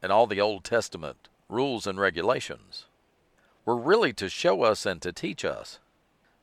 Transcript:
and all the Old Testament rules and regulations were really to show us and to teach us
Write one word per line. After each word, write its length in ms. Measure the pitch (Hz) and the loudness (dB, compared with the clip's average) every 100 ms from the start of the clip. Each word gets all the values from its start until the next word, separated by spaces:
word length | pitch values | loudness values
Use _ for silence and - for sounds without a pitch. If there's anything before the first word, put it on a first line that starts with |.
and 100 | 92 | 2
all 160 | 104 117 | 4 4
the 140 | 98 | 2
Old 220 | 104 101 | 0 0
Testament 640 | - 117 - 90 78 64 - _ - | 0 0 0 -6 -10 -12 -20 _ -8
rules 360 | 107 139 117 101 | -4 -2 -2 -4
and 140 | 95 | 0
regulations 880 | 98 82 95 135 - 64 52 - - _ _ _ _ _ _ _ | 0 0 0 0 -2 -14 -16 -20 -20 _ _ _ _ _ _ _
were 140 | - 120 | -2 0
really 340 | 120 214 180 | 4 4 4
to 140 | 110 95 | 0 -6
show 360 | - 170 190 | 0 0 4
us 220 | 120 104 104 | 4 2 0
and 160 | 87 | -4
to 100 | 90 | -6
teach 340 | 87 180 196 90 | -8 -8 -6 -6
us 340 | 60 - - _ _ _ _ _ _ | -6 -10 -18 _ _ _ _ _ _